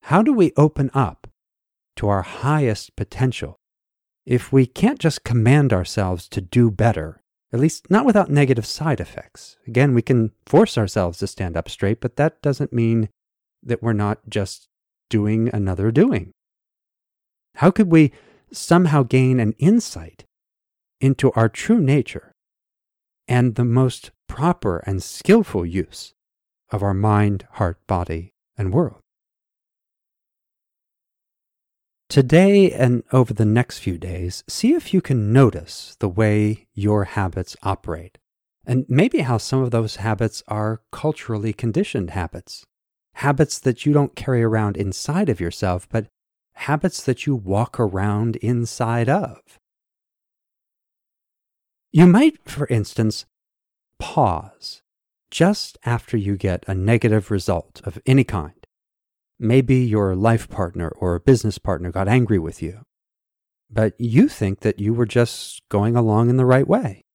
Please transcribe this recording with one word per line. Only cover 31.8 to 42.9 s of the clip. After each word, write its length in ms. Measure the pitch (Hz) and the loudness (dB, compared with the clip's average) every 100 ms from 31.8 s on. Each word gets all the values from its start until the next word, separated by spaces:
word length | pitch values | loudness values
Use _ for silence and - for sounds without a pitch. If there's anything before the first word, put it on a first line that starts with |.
| _ _ _ | _ _ _
Today 640 | - 131 160 196 202 190 | 0 4 4 6 4 2
and 320 | - 123 123 - | 2 0 0 0
over 200 | 131 120 | 2 2
the 120 | 107 | 2
next 340 | 107 113 120 - | 2 2 0 -6
few 180 | - 87 | -8 -8
days, 460 | 90 90 90 - - | -8 -8 -8 -10 -14
see 260 | - 233 | -4 0
if 180 | 330 - | 0 0
you 80 | 190 | -2
can 320 | - 127 104 | 0 -2 2
notice 640 | 123 127 - 95 - - - | 4 4 2 -14 -20 -20 -6
the 80 | 101 | -6
way 580 | 92 107 107 107 107 _ | 0 0 2 0 -4 _
your 300 | - 101 107 | -4 0 0
habits 520 | 98 - 95 90 92 - | -2 -4 -4 -6 -12 -8
operate, 560 | 98 95 - 82 85 _ _ _ _ _ - | -8 -6 -8 -12 -12 _ _ _ _ _ -4
and 180 | 127 - | -4 0
maybe 320 | 123 233 320 | 0 2 0
how 180 | 131 117 | -2 -4
some 240 | - 131 | -2 -2
of 80 | 123 | 0
those 260 | 117 110 - | -2 -4 -6
habits 460 | 107 104 113 - - | -6 -2 -4 -6 -10
are 340 | 107 107 113 _ | -6 -6 -6 _
culturally 600 | - 151 151 - 110 110 | -8 -6 -6 -8 -6 -6
conditioned 580 | 104 120 107 208 120 87 | -4 -4 -4 -4 -4 -6
habits, 540 | 95 85 - - - _ _ _ | -6 -8 -10 -18 -20 _ _ _